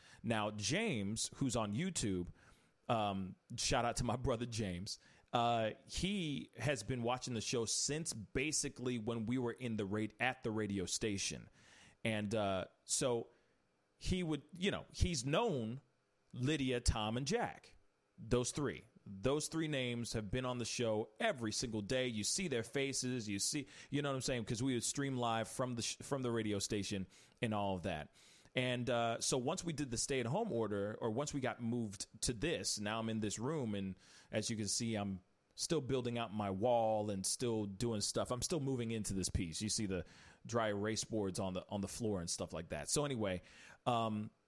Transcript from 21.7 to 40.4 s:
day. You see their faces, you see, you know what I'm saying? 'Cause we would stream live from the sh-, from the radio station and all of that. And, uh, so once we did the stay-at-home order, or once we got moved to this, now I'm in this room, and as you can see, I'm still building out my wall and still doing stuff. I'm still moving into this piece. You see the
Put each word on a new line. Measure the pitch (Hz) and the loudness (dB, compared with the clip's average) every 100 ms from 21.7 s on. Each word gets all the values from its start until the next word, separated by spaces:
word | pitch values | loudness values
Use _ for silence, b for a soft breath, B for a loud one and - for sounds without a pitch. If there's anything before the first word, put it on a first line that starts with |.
| 110 | -2
day. | 101 131 127 | 0 0 0
You | 110 | 0
see | 101 - 185 | 0 0 0
their | 123 | 0
faces, | 107 143 139 131 127 127 107 | 0 0 0 0 0 -2 0
you | 98 | 0
see, | - 151 127 B B | 0 -2 -6 B B
you | 143 | -2
know | 143 | 0
what | 131 | 0
I'm | |
saying? | 123 127 110 | 0 -2 -2
'Cause | 117 | 0
we | 135 | 2
would | 123 | 2
stream | - - 139 127 | 0 -2 -2 0
live | 120 113 110 | 2 2 0
from | - 127 120 | -2 -2 0
the | |
sh-, | - - | -2 -4
from | - 139 | -2 0
the | 127 | 2
radio | 117 107 101 | 2 2 2
station | - 107 95 101 92 B B _ | 0 -2 0 -2 -4 B B _
and | 117 | 0
all | 107 101 95 | 2 2 0
of | |
that. | 90 78 71 B B B B - | -2 -4 -6 B B B B -2
And, | 127 123 123 | 0 0 2
uh, | 120 117 117 | 2 2 0
so | - 139 | 0 0
once | 123 185 | 0 -2
we | 170 | -4
did | 151 139 | -4 -4
the | 117 | -2
stay-at-home | - 135 113 170 226 | 0 0 2 0 0
order, | 120 110 101 101 107 | 0 2 2 0 0
or | 120 | 0
once | 110 143 | 0 -2
we | 143 | -2
got | 123 107 | -2 -2
moved | 117 120 113 95 - 110 | -2 0 -2 -6 -12 -4
to | - | -2
this, | 113 151 135 98 - | 0 0 0 0 -2
now | 104 113 | 0 0
I'm | 113 | 0
in | 110 | 0
this | 107 95 | 0 0
room, | 120 160 120 101 | -2 -2 0 0
and | 95 92 B B B | -2 -6 B B B
as | 113 101 | -2 0
you | 110 | -2
can | 104 | 0
see, | - 117 107 | 0 0 0
I'm | 101 95 - _ _ - | 0 -4 -8 _ _ -6
still | - 160 | 0 0
building | 127 131 120 120 | 2 0 2 -2
out | 113 | -2
my | 104 101 | 0 0
wall | 95 120 120 110 107 107 | 2 4 6 6 4 2
and | 98 92 | 0 0
still | - 120 110 104 | 0 2 2 0
doing | 95 120 107 | 0 0 0
stuff. | 101 117 98 | 0 0 0
I'm | 123 | 0
still | - 170 | 0 0
moving | 135 131 113 | 0 0 0
into | 113 98 | -2 0
this | 95 90 | 0 0
piece. | - 87 78 | 0 -2 -2
You | 107 | -2
see | - 104 | 0 0
the | 92 80 B B B | -2 -4 B B B